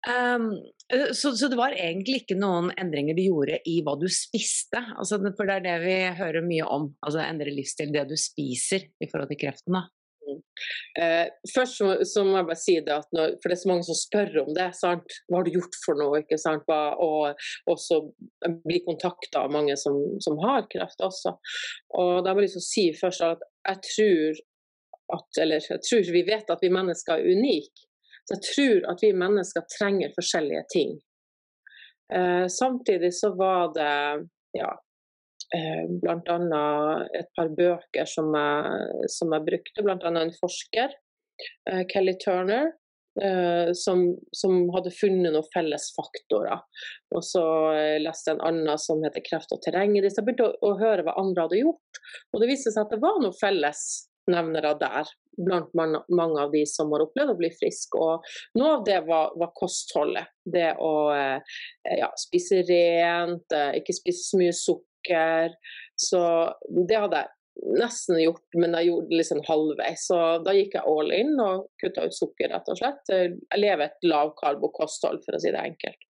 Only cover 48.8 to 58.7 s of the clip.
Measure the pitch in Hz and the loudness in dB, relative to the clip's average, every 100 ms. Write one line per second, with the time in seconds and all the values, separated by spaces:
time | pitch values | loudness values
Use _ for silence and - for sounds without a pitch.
48.8 | - 156 156 - - 160 - - - 165 | -2 -2 -2 -6 -6 -6 -4 -6 -2 0
49.8 | 202 208 196 196 208 240 226 - 208 190 | 2 4 2 0 -2 2 0 2 0 2
50.8 | 220 196 160 - 190 180 160 185 294 320 | 2 2 0 -2 0 0 2 2 2 0
51.8 | _ - - - _ 208 233 277 240 214 | _ -20 -20 -20 _ 0 2 2 0 0
52.8 | 208 220 311 415 220 180 202 190 147 - | -2 2 2 2 0 0 0 2 0 -2
53.8 | - - - _ - 175 165 160 147 151 | -8 -10 -12 _ 0 0 0 0 0 0
54.8 | 135 117 156 - _ - 175 180 160 170 | 0 -2 -6 -12 _ -4 0 0 0 0
55.8 | 160 156 - 175 165 151 143 151 147 - | 0 0 2 2 2 0 2 2 0 0
56.8 | 156 151 160 - 285 180 165 - - - | 0 2 0 0 0 2 -2 0 -2 -2
57.8 | - - 160 165 - - - 226 294 | -4 0 2 0 -4 -18 -4 2 4